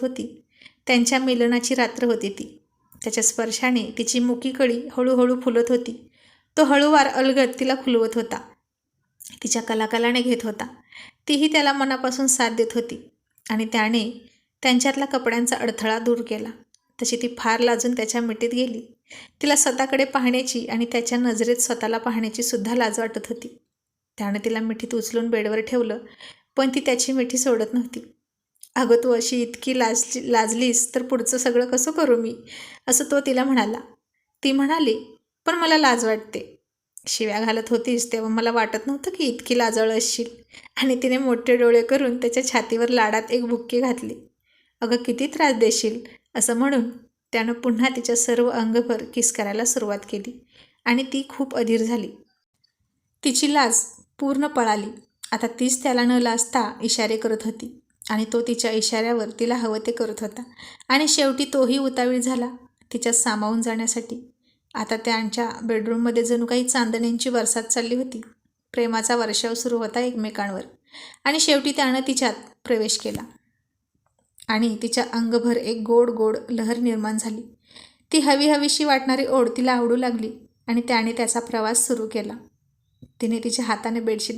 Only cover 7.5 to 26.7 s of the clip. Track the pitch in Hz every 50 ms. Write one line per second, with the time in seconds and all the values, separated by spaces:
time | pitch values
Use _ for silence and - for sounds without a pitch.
7.5 | 247 - 262 262 262 262 - 262 240 226 226 220 - 233 220 233 - - - -
8.5 | - _ _ _ _ _ _ _ _ _ _ _ _ _ - - - - - -
9.5 | - 233 233 - 220 220 220 220 233 226 233 240 247 247 240 247 240 233 233 220
10.5 | 208 - - - - - _ _ - - - - _ _ - - 294 269 302 302
11.5 | 302 311 285 277 277 277 269 269 262 254 262 254 247 262 269 262 - - 247 226
12.5 | 226 233 226 226 - 240 233 240 233 - - - _ _ _ _ _ _ - -
13.5 | 220 220 220 220 233 226 214 214 233 233 208 233 240 - - - _ _ _ _
14.5 | _ - - 262 247 247 254 269 269 277 277 269 277 254 254 233 226 233 240 233
15.5 | - - - 233 226 - 220 220 220 233 233 240 240 240 233 - 220 214 214 226
16.5 | - - - _ _ _ _ _ _ - 240 - 240 233 247 240 240 - - 226
17.5 | 226 233 240 240 233 226 240 247 247 247 220 220 - 240 233 226 214 220 233 240
18.5 | 240 247 254 247 220 220 - - - _ _ _ - - - - _ - - 294
19.5 | 294 285 - 285 254 254 262 262 277 269 269 269 269 277 247 247 247 254 262 262
20.5 | - 240 240 240 226 226 240 233 - 240 233 - 247 240 247 240 220 214 226 233
21.5 | 240 240 - - 233 233 220 220 226 226 226 240 226 226 220 220 220 - 233 -
22.5 | 247 220 196 226 240 247 233 220 214 233 226 220 220 214 - - 233 233 - 240
23.5 | - - _ _ _ _ _ _ _ _ _ _ _ - 208 202 202 208 202 226
24.5 | 226 220 220 220 220 226 - 233 240 226 220 - 233 226 226 233 233 220 208 208
25.5 | 220 220 220 - 254 247 233 214 214 240 - - - - - - - _ _ _
26.5 | - 269 269 262